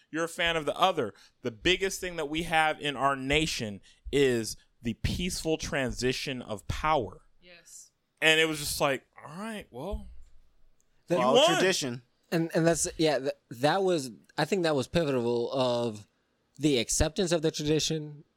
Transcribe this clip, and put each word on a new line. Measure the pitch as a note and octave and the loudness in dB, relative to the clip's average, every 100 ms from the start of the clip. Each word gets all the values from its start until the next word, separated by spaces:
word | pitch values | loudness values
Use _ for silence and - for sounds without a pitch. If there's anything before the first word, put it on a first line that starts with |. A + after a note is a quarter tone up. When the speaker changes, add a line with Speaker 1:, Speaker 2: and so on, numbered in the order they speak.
| _ | _
Speaker 1:
you're | D#3 | -4
a | E3 | -4
fan | - E3+ E3 | 0 0 0
of | C#3+ | -2
the | - | 2
other. | F#3+ D#3+ G#2 - - _ | 2 2 -2 -6 -20 _
The | B2 | -10
biggest | A2 F3 F#3 F#3+ - | -2 0 2 0 -4
thing | F3+ E3 | -8 -6
that | C#3+ | -4
we | D#3+ | -4
have | E3+ D#3+ D#3 D3 | 0 2 2 0
in | D3 | -4
our | B2+ C#3 C3+ | 0 0 0
nation | C3+ D3+ D#3 - G#2+ G2 - _ - | 0 2 2 -2 -6 -10 -16 _ -2
is | C#3 C3+ A#2 G#2+ - _ _ | 2 4 2 -2 -10 _ _
the | A#2 | -6
peaceful | - - - F3+ - D#3+ D#3+ | -2 -2 -2 -4 -4 -4 -4
transition | - D3 B2 G2 B2+ B2+ D3 B2 | -2 -2 -2 0 -2 -2 -6 -8
of | - G#2 - | -8 -10 -8
power. | - D#3 D#3+ F#2+ - _ _ | -4 0 0 -2 -10 _ _
Speaker 2:
Yes. | F3+ E3+ - - - _ _ _ | -20 -20 -20 -20 -20 _ _ _
Speaker 1:
And | D#3+ D#3 | 4 6
it | D#3+ | 4
was | D3+ | 0
just | D3 - | -4 0
like, | D3 C3 - - | 0 0 -8 -20
"All | A#2 E3+ | -16 -12
right, | A3 G#3 - | -10 -12 -14
well, | A#2 F3+ G#3+ F#3+ - - - - _ - _ _ _ - | -12 -10 -10 -12 -16 -18 -20 -20 _ -20 _ _ _ -2
Speaker 3:
The | F3 | 2
Speaker 1:
you | |
Speaker 4:
Follow | B2+ B3+ | 4 6
Speaker 1:
won." | D#4+ | 6
Speaker 4:
tradition. | F#4 F#3+ - C3 B2 - _ _ | 6 2 2 -4 -8 -14 _ _
Speaker 3:
And, | E3+ E3 | -2 0
and | E3+ E3 | 2 4
that's, | E3+ F3 - | 2 -2 0
yeah, | D#3 B2+ | 0 0
th-, | C#3 - - | -2 -6 -12
that | A#2+ C#3+ F#3+ | -2 0 2
was, | F#3 E3 C3 G#2 _ - | 2 0 -2 -12 _ -6
I | |
think | D3+ G3 | -2 0
that | D#3+ C#3+ | 2 0
was | - | 0
pivotal | F3 D3 B2+ A#2 A#2+ A#2 | 0 2 2 2 0 0
of | C3+ B2+ A#2+ A#2+ G#2+ - _ _ _ _ - | 0 0 0 -2 -6 -14 _ _ _ _ -2
the | D3+ B2 | 0 2
acceptance | G#2+ - D#3 G#3+ F3 | 2 0 0 0 0
of | E3 | 0
the | D#3 | 0
tradition, | - D3+ D#3 - D#3+ D3+ D3 - | -2 0 0 0 -4 -8 -16 -20